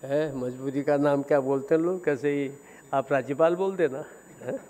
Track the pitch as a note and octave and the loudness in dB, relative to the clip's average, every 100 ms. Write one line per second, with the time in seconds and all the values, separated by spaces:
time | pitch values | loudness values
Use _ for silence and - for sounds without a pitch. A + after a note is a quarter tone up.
0 | C3+ C#3+ D#3 C3+ B2+ B2+ C3+ C3+ C#3+ D3 | -2 -2 0 -2 -6 -6 -6 -2 2 2
1 | D3 C#3+ C#3 D3+ C3+ C#3 C3+ D#3+ E3+ F#3 | 4 2 2 2 2 0 2 2 2 -2
2 | F3 C#3+ D3 C#3+ C3+ C#3 - - - C#3 | -2 -2 0 -2 -4 -8 -20 -20 -4 -2
3 | C3 C#3 B2 C#3 E3 F3 G3 F#3+ D#3+ C3 | 0 0 0 2 2 4 -2 0 0 0
4 | D3+ - - - - C4 - | -10 -16 -20 -14 -8 -8 -10